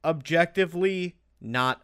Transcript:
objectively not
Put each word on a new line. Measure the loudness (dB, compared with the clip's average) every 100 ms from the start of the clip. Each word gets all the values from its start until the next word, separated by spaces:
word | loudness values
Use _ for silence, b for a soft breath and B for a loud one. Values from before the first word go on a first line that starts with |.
| -4
objectively | -4 0 2 2 2 -2 0 -2 -2 -6 -10 _ _
not | -6 0 0 0